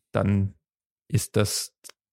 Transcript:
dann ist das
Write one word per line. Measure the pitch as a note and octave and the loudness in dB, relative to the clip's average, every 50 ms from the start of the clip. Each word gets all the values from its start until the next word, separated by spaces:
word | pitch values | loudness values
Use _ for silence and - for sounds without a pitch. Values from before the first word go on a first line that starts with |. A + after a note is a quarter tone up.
| _ _ - | _ _ -2
dann | G2+ F#2+ G2 G2+ G2 G2 G2 - _ _ _ _ _ _ _ _ _ _ - | -2 0 2 2 2 0 -2 -4 _ _ _ _ _ _ _ _ _ _ -4
ist | C#3+ A#2 - - - | -2 -2 -2 0 0
das | A2 G#2 - - - - - - _ - - - _ _ _ | 0 0 0 -2 -6 -8 -10 -12 _ -20 -20 -20 _ _ _